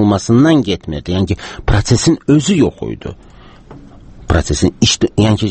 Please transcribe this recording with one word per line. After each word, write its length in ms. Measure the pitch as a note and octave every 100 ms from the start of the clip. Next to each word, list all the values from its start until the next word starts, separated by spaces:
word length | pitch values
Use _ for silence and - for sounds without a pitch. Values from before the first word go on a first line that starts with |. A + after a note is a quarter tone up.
olmasından 640 | G#2 G2 - A#2 D#3+ D#3 G2+
getmirdi. 480 | F2 - D2 F2
Yəni 180 | F#2 F#2
ki, 40 | - - - -
prosesin 520 | G#2 - B2 E3+ D#3+ -
özü 300 | D3+ E3 F3+
yox 240 | F#2+ - A1
idi. 240 | - - - - - - - - - - - - - -
Prosesin 400 | E2 - - F2+ -
işti-, 300 | - - - -
yəni 160 | G#2+ G#2
ki, 140 | G#2+